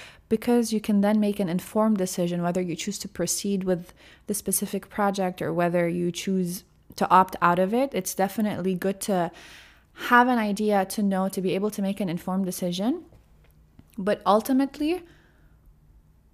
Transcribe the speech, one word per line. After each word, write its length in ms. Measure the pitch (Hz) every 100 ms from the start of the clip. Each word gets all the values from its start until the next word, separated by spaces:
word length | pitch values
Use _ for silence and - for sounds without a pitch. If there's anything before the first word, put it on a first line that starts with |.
| - - -
because 420 | 220 240 240 226
you 80 | 220
can 220 | 214 208
then 180 | 202 214
make 200 | 208 208
an 100 | 190
informed 480 | 180 - 220 220 214
decision 440 | 185 - 175 175
whether 200 | 175 180
you 140 | 180 160
choose 220 | - 196
to 80 | 190
proceed 580 | - 175 - 202 202 185
with 280 | 180 175 - - - -
the 60 |
specific 560 | 208 - 190 196 196 -
project 520 | - 202 196 185 180
or 120 | 139
whether 340 | 165 175 175 170
you 240 | 175 175
choose 520 | 175 - 190 180 180 - _ - -
to 140 | 196
opt 260 | 180 185 -
out 180 | 175 175
of 140 | 185
it. 200 | 226 277
It's 220 | 185 180 -
definitely 600 | 190 214 214 - 180 180
good 260 | 190 196
to 280 | - 190 170 - - - - - _
have 340 | - - 240 247
an 120 | 247
idea, 460 | 214 202 214 202 190
to 180 | -
know, 240 | 202 190 190
to 120 | 190
be 120 | 185
able 180 | 175 208
to 100 | 202
make 180 | 196 202
an 100 | 196
informed 360 | 170 - 185 185
decision. 580 | 185 180 175 214 349 - - _ - _ _ _ - - -
But 240 | 190 208 -
ultimately, 800 | 208 220 262 269 - 302 349 - - _ _ - _ - - _ - _ _ _